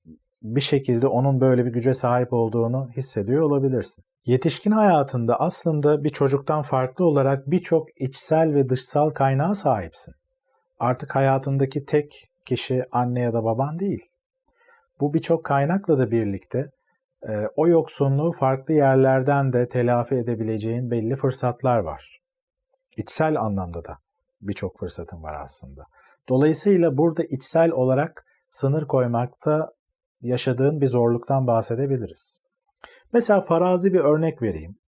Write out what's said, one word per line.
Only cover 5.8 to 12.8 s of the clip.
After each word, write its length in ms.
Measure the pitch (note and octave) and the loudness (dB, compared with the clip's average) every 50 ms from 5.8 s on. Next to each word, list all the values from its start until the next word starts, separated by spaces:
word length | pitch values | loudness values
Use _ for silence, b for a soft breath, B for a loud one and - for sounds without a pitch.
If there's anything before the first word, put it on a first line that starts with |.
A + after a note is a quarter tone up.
| C#3+ D3 D3+ C#3+ C#3+ | 2 2 2 2 0
bir 60 | D3+ | -2
çocuktan 520 | - - C#3+ C3 C3+ C#3 - - D3+ D#3 | 0 0 2 2 2 0 0 -2 -2 -2
farklı 420 | C#3 - C#3+ C3 B2+ C3 - - F3+ | -2 -2 0 0 0 -2 -2 0 2
olarak 460 | E3 D3 C#3+ C3+ C3+ C#3 C3+ C#3 C3+ | 2 4 4 2 2 0 0 -2 -2
birçok 500 | E3+ F3+ F3 - E3+ D#3+ D#3 - - - | -2 -2 0 2 0 0 0 -2 -8 -8
içsel 540 | C3+ C3+ C#3 - - - D#3+ D#3+ E3 D#3+ D3 | -8 -8 -6 -8 -4 0 2 2 4 4 4
ve 140 | C#3+ C3+ B2 | 2 2 2
dışsal 420 | B2+ B2 - - - D3 D3+ D#3 | 0 -2 -2 -2 0 0 0 0
kaynağa 440 | D3 - C#3 C3+ C3+ C3+ D3+ F3+ G#3 | 2 0 0 2 2 2 0 0 -2
sahipsin. 600 | G3+ - C#3 B2 G#2 F2 D#2+ - - - - - _ _ _ _ _ _ _ _ _ _ _ _ - | 0 0 0 0 0 -2 -6 -12 -14 -14 -16 -18 _ _ _ _ _ _ _ _ _ _ _ _ -4
Artık 380 | B2 B2 B2+ - C#3+ C3+ - | -2 -2 -2 -2 -6 -4 -2
hayatındaki 680 | C3+ C#3 C3+ C3+ C3+ C3+ C#3+ C3+ C3+ C#3 C3+ - C#3+ C3+ | 0 2 2 2 0 0 -2 -2 0 -2 -2 -2 -6 -4
tek 440 | - - D3+ D3 D3 - - - _ _ _ _ | 0 0 0 0 -2 -8 -20 -20 _ _ _ _
kişi 380 | - B2+ - - - C3 B2+ | -4 -4 -4 -2 -2 -4 -4